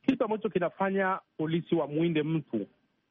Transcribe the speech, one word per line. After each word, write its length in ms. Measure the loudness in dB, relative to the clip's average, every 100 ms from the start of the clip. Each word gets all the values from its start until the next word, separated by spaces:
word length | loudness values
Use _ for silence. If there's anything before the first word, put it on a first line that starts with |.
| 0
Kitu 180 | 0
ambacho 240 | 0 0 -2
kinafanya 680 | -2 -2 -2 -2 0 0 -2 _ -6
polisi 380 | -2 -2 0
wamwinde 480 | 0 0 0 0 0
mtu 440 | 0 -2 -2 -6 -6 _ _ _ _